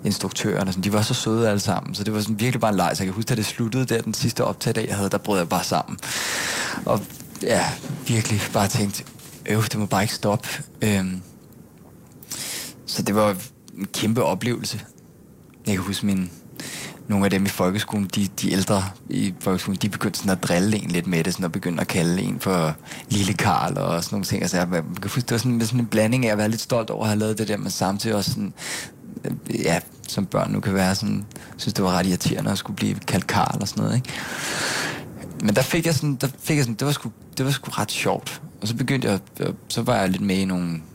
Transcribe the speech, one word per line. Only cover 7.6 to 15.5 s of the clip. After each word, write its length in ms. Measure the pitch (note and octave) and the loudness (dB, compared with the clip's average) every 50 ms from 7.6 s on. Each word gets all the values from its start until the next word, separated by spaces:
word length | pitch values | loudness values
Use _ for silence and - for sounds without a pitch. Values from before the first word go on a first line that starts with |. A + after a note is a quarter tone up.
| F2 E2+ - - - - - - - | 2 0 -2 -6 -8 -8 -8 -6 -2
virkelig 340 | - A#2+ A2 A2 - A2 G2+ - - | 0 0 2 2 2 0 0 0 0
bare 160 | - A2+ G2+ G2+ | 0 2 2 2
tænkt, 360 | - A2 G#2 G2+ - - - - - - - - - - - | 2 2 0 0 -2 -6 -10 -12 -18 -18 -18 -18 -18 -12 -4
"Øv, 160 | - G#2 A2 | 0 2 2
det 160 | A2 - - G#2+ | 2 0 0 -2
må 80 | G#2 | 0
bare 160 | F#2+ - F#2+ | 2 2 2
ikke 120 | G2+ A2 - | 2 0 0
stoppe." 340 | - - G#2+ G2+ F#2+ - - - - C#3+ - - - | 0 2 2 2 2 -2 -6 -8 -8 -10 -14 -6 -2
Øhm, 380 | A2+ G#2+ G#2 G2 F#2 F#2 F#2 F#2 F#2 - - - - - - - - - - - - - - - - - - - - - - - - - - - - - - - - | 0 2 2 2 2 0 -4 -6 -8 -12 -18 -20 -20 -20 -20 -20 -20 -20 -20 -20 -20 -20 -20 -20 -20 -20 -20 -20 -12 -12 -10 -8 -8 -8 -8 -8 -8 -10 -14 -14 -10
så 160 | - - - | -6 -4 -2
det 120 | F#2 - G2+ | 0 2 4
var 220 | G#2+ G#2+ G#2 G2 F#2 - - - - - - - - | 6 6 4 4 0 -6 -14 -16 -20 -20 -16 -8 -8
en 80 | G2 | -8
kæmpe 360 | - - - - G#2+ A2+ B2+ | -6 -2 0 2 2 4 4
oplevelse. 580 | A2+ D2 - F#2 A2 A#2+ A#2+ - G#2 - - G#2+ - - - - - - - - - - - - - - | 4 2 2 0 0 -2 -2 -2 -4 -6 -6 -6 -10 -14 -20 -20 -20 -20 -20 -20 -20 -20 -20 -20 -20 -20